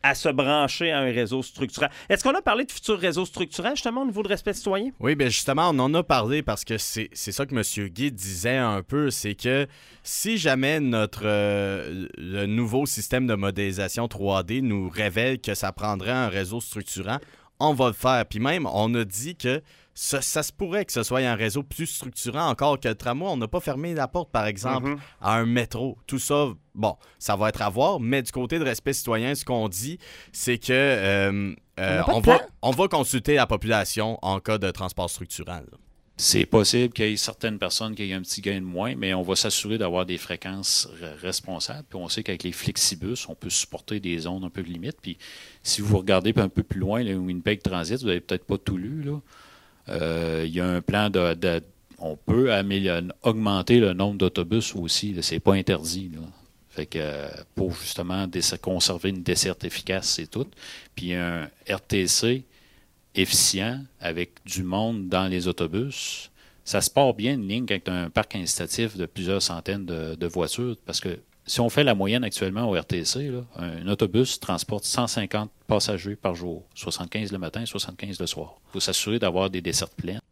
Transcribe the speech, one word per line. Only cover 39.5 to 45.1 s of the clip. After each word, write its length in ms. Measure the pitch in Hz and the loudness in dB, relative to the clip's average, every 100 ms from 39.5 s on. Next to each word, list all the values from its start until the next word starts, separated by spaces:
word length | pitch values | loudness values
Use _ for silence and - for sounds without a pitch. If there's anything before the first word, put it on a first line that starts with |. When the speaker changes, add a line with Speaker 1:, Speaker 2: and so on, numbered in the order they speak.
| - 104 110 | 0 -2 -2
Speaker 4:
d'avoir 280 | 95 90 90 | 0 0 0
des 120 | 87 | -4
fréquences 720 | - 87 92 95 95 - - 82 | -4 -8 -6 -6 0 0 0 -6
re-, 200 | 85 76 | -14 -8
responsables. 640 | 90 90 - 87 - 73 - | -4 -4 -6 -8 -6 -8 -10
Puis 80 | 95 | -10
on 120 | 87 | -4
sait 140 | - | -4
qu'avec 200 | 107 90 | -4 -4
les 80 | 92 | -6
flexibus, 760 | 82 - - - 85 90 123 - | -4 -4 0 0 0 -4 -6 -8
on 60 | 80 | -10
peut 140 | 87 | -2
supporter 520 | - - 82 - 104 | -2 -2 -8 -6 -6
des 180 | 95 85 | -2 -4
zones 240 | 80 95 | -4 -6
un 60 | 90 | -6
peu 100 | 98 | -8
limites. 360 | 87 85 87 - | -8 -8 -8 -10
Puis 160 | - | -12